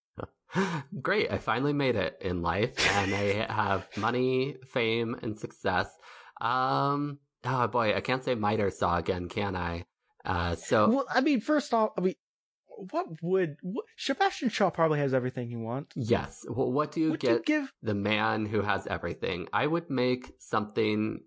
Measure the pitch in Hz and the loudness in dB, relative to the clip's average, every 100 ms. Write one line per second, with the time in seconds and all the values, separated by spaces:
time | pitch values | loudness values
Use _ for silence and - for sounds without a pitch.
0 | _ - - _ _ 170 190 165 - 190 | _ -14 -14 _ _ -2 -2 -4 -6 -6
1 | 151 208 - 98 - 113 143 147 135 107 | -2 0 0 -2 -2 0 0 2 2 2
2 | 87 - 92 90 85 90 117 - 98 101 | 0 -2 -4 -2 0 0 0 0 0 2
3 | 98 98 101 104 - 107 101 98 - - | 0 0 0 0 0 0 0 0 -4 -4
4 | 110 123 127 127 135 139 - 131 113 113 | 0 0 2 0 -2 -4 -6 -2 0 0
5 | 117 127 117 107 - - 98 92 87 - | 0 -4 -6 -6 -10 -4 0 0 0 -6
6 | - - - - 113 127 135 139 139 143 | -20 -20 -20 -6 0 2 2 2 2 0
7 | 147 139 _ _ 123 131 117 120 110 98 | -2 -6 _ _ -4 0 2 2 2 2
8 | - 131 131 120 104 110 101 - 92 87 | 0 0 0 0 2 2 0 2 2 2
9 | 85 90 87 107 101 95 87 85 90 _ | 0 -2 -2 -2 -2 -2 -4 -4 -8 _
10 | _ _ - 90 85 85 - 117 107 262 | _ _ -4 -2 0 -2 2 4 6 4
11 | - 240 285 269 - 302 - 233 214 - | 2 0 2 2 2 0 2 2 0 0
12 | 185 - _ _ _ _ _ - 190 311 | -2 -2 _ _ _ _ _ -16 -8 -4
13 | 381 160 170 190 175 147 180 214 - - | -4 -6 0 0 0 -4 -8 -8 -8 -6
14 | - - 392 - 262 - 190 - 160 147 | -4 2 0 0 -2 0 0 4 2 4
15 | 143 131 123 127 120 120 113 123 - - | 2 2 0 -4 -6 -6 -4 -6 -6 -6
16 | 113 110 - - - 113 123 131 151 160 | 2 2 0 -10 -6 -2 0 0 0 0
17 | 156 156 131 117 - 302 269 - 110 101 | 0 2 2 2 2 0 -2 -6 -2 0
18 | 104 107 110 110 107 107 101 98 - 87 | 2 2 2 0 0 0 0 0 -2 -4
19 | 87 85 92 90 - 104 139 165 170 131 | -4 -4 -4 -4 -2 -2 0 0 -2 0
20 | 123 127 - - - 110 104 - 107 107 | 2 0 -4 -18 -4 -2 0 0 2 2
21 | 107 - | 0 -4